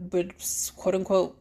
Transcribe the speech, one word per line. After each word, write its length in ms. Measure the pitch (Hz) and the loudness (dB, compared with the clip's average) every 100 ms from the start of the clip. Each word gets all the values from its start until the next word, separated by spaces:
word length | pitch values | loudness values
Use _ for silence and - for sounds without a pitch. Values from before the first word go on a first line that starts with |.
| 180 | -2
would, 220 | 180 185 - - - - - | 0 -2 -6 -6 -4 -6 -2
quote 200 | 190 190 | 0 0
unquote, 420 | 190 190 180 - | 4 2 2 -4